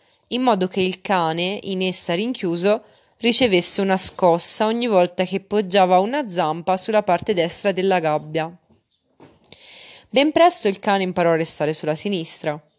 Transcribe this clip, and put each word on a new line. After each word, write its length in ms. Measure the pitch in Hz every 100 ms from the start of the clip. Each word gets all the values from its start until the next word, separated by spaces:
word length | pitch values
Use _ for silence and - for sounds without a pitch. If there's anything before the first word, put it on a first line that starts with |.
| _ _ -
in 140 | 240
modo 240 | 254 202 180
che 140 | -
il 200 | 185 180
cane, 600 | - 190 165 165 180 208
in 200 | - 185
essa 320 | 185 180 -
rinchiuso, 680 | 175 226 254 180 170 190 220 - _ _ _
ricevesse 640 | 233 233 254 180 175 -
una 160 | 196 185
scossa 680 | - - 180 170 - - 214
ogni 200 | 233 240
volta 380 | 196 175 180
che 160 | 180 190
poggiava 580 | 190 208 190 196 185 180
una 300 | 202 277 240
zampa 480 | 175 160 160 170 190
sulla 260 | - 214
parte 300 | 202 175 -
destra 400 | 202 165 - 202
della 260 | 185 190 185
gabbia. 560 | 160 151 151 156 160 180 _ _ _ _ _ _ - _ _ - - - - - _
Ben 200 | 233 294
presto 380 | 320 339 - 208
il 100 | 196
cane 260 | - 196
imparò 260 | 185 185 170
a 60 | 165
restare 360 | 160 - 151
sulla 220 | 156 156
sinistra. 680 | 156 202 190 165 - 160 151 -